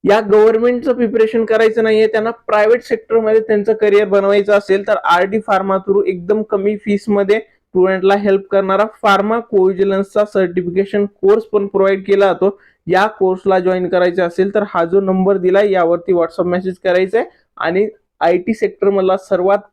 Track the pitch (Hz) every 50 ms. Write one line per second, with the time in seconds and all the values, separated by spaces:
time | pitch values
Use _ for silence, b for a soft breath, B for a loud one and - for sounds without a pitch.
0 | - - 202 220 220 202 202 214 214 220 226 220 233 247 247 247 233 277 247 240
1 | 240 220 220 220 220 220 220 233 226 208 220 220 226 220 220 233 226 220 214 214
2 | 220 220 220 220 214 226 233 - _ - 220 214 208 220 240 247 240 - 269 220
3 | - _ 220 226 220 214 220 220 220 - 220 208 202 220 220 220 - 208 202 202
4 | 214 196 190 202 196 196 202 208 202 202 208 202 202 - 190 196 196 220 214 185
5 | - - 170 175 185 190 196 220 208 - 202 190 190 196 190 190 185 - 196 202
6 | 202 - 190 180 175 175 214 220 214 - - 196 196 208 214 208 _ 220 202 196
7 | - - 202 202 202 190 202 226 - _ _ _ _ _ _ 185 180 190 190 185
8 | 180 196 196 202 202 208 196 196 196 - - 196 196 190 190 196 208 220 - _
9 | - 214 196 196 196 214 220 233 233 _ - 196 185 185 196 180 196 196 196 190
10 | 196 196 - 214 208 208 - 196 190 180 175 180 180 175 175 190 196 196 - 208
11 | 202 202 _ _ - 196 208 226 220 - - 208 202 202 - 196 190 190 196 190
12 | 190 196 196 196 196 196 175 - 185 - 196 b b b b b b - 180 185
13 | 202 220 214 - 196 185 185 185 - 196 196 185 180 185 185 185 180 175 185 180
14 | 180 180 170 180 180 170 170 - 185 202 202 214 202 202 - 180 170 170 175 196
15 | 196 190 190 190 185 190 202 190 175 185 185 196 214 208 190 185 170 165 170 175
16 | 170 - 185 175 165 165 - - 180 180 175 180 185 185 180 - _ 190 175 180
17 | 185 190 190 226 254 349 b b b b _ - - 165 175 185 208 220 - _
18 | _ _ _ _ - 170 175 180 180 - 220 - - 196 190 _ - 202 202 196
19 | 190 185 185 190 190 - 196 180 180 190 196 208 202 _